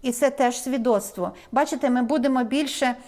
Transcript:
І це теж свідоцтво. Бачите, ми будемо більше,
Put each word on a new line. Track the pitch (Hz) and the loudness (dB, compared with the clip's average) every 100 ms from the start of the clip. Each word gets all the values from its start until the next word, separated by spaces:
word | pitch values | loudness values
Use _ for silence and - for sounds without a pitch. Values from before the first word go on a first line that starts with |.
І | 254 | -4
це | 233 285 | 0 0
теж | 277 247 247 | 2 0 0
свідоцтво. | - 254 226 214 202 - 180 - - | -4 -2 2 0 0 -6 -8 -8 -4
Бачите, | 233 294 277 269 | 0 0 0 0
ми | 247 | 2
будемо | 240 302 269 262 | 2 2 2 0
більше, | 233 269 285 - 262 240 | 0 0 -2 -2 -2 -2